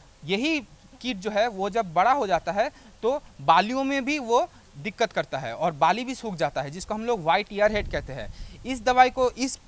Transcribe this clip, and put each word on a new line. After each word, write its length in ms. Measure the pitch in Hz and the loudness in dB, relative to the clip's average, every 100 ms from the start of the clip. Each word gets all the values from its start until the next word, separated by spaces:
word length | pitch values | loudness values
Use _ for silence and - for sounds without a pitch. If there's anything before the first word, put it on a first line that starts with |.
| - - 147 | -20 -14 -4
यही 340 | 196 294 311 214 - - - | -2 0 -2 -6 -18 -20 -12
कीट 160 | 247 208 | -8 -6
जो 140 | 208 | -2
है 160 | 208 240 | 0 0
वो 220 | 190 196 | -2 -4
जब 240 | 214 196 | -2 -2
बड़ा 180 | 160 214 | 2 4
हो 160 | 277 208 | 4 2
जाता 240 | 170 - | 0 0
है 200 | 202 269 - 220 - | -2 -2 -4 -20 -4
तो 180 | 220 285 - - | -2 -2 -6 -4
बालियों 420 | 139 165 202 262 | 4 4 4 0
में 220 | 269 277 254 | -2 -2 -2
भी 140 | 302 | -4
वो 280 | 233 240 339 - - 143 | 0 0 0 -6 -20 -12
दिक्कत 360 | 180 - 226 | -8 -2 -2
करता 240 | - 151 131 | -2 -4 -4
है 180 | 127 113 | -6 -2
और 160 | 170 | -2
बाली 340 | 147 160 208 247 | 2 2 2 -2
भी 100 | 262 | -8
सूख 200 | 226 170 | -8 -2
जाता 260 | 151 143 | -2 -2
है, 100 | 139 | -6
जिसको 220 | 170 - | -8 -8
हम 120 | 214 226 | -6 -2
लोग 180 | 226 | -2
white 240 | 156 180 214 | 2 2 0
ear 200 | 202 208 | 2 2
head 200 | 214 196 | 2 -4
कहते 220 | 147 139 | -6 -6
हैं। 200 | 131 104 - - - 226 | -10 -10 -12 -14 -12 -8
इस 180 | 262 | -4
दवाई 260 | 214 247 254 | 2 6 6
को, 220 | 262 247 | 4 -2
इस 280 | - 262 - | 0 -4 -4